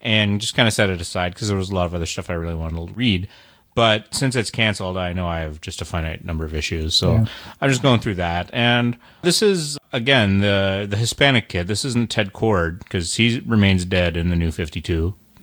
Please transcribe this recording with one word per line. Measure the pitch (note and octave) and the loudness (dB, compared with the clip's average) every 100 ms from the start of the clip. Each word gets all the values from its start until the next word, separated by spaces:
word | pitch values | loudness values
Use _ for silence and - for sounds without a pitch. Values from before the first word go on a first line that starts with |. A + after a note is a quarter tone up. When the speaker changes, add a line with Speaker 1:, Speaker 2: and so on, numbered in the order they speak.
Speaker 1:
and | A#2+ G#2+ G#2 G2+ | 0 2 2 0
just | - | -2
kinda | - A#2 | 2 2
set | G#2 G#2 | 2 0
it | F2+ | 0
aside | F2 F#2+ F2+ | -4 -4 -4
'cause | F2 G#2+ | -4 -2
there | G2 | -2
was | F#2 | -2
a | |
lot | F#2+ F2 | -2 -2
of | |
other | F2 | -2
stuff | E2 - F2+ | -6 -6 -6
I | |
really | F2 E2 | -6 -4
wanted | E2 D#2+ E2 E2+ | -4 -6 -6 -8
to | |
read. | - B2 F#2 F#2+ - - _ _ | -2 0 0 -2 -12 -20 _ _
But | - A2+ G#2+ - | 0 2 2 -2
since | - C3+ B2 | -4 -2 -2
it's | G#2+ | -2
canceled, | - A2 G2+ F#2 F#2 | 0 0 0 -4 -4
I | F2+ | -4
know | F2 F2 | -4 -4
I | E2 | -4
have | D#2+ D#2 | -6 -8
just | - - | -12 -12
a | E2 | -6
finite | F2 D#2+ E2 | -4 -4 -6
number | F2 D#2+ | -6 -6
of | D#2+ | -4
issues. | D#2 - E2+ D#2 | -4 -4 -4 -2
So | - F2+ | 0 4
Speaker 2:
Yeah. | A2+ A2 - - - | 4 2 -2 -18 -4
Speaker 1:
I'm | C#3 | 0
just | B2+ | 2
going | C3+ A#2+ | 4 2
through | A#2 F2+ | 2 -2
that. | E2+ E2+ F2+ | -2 -2 -4
And | B2+ A#2+ A#2+ A#2+ A#2+ - - | 0 2 4 2 -2 -10 -6
this | F3 E3+ | 0 2
is, | G#3+ F#3 D3+ D3 - | 2 2 -2 -8 -8
again, | C#3 A#2 C3+ G2+ G2 | -4 2 4 6 4
the, | G2+ G2 G2 F#2+ G2+ | 4 2 2 0 -2
the | G#2 | -2
Hispanic | A2+ - C#3+ B2+ - | -2 2 4 4 0
kid. | F2+ F2 | -2 -2
This | G#2 | -2
isn't | C#3 A#2+ A2+ | -2 -2 0
Ted | - G2+ | -2 -4
Kord | - A2+ G2 E2 F2 - | 0 2 2 0 -4 -6
'cause | F#2+ E2+ | -4 -2
he | - A#2 A#2 - | 2 2 2 0
remains | A2+ G2 F#2+ F2+ | 4 4 4 2
dead | F#2 F2 E2+ | 0 2 0
in | E2+ | 0
the | F2 | 0
new | E2 | 0
fifty-two. | - E2 F2 E2 E2+ E2+ - _ _ | -2 -6 -6 -4 -2 -2 -4 _ _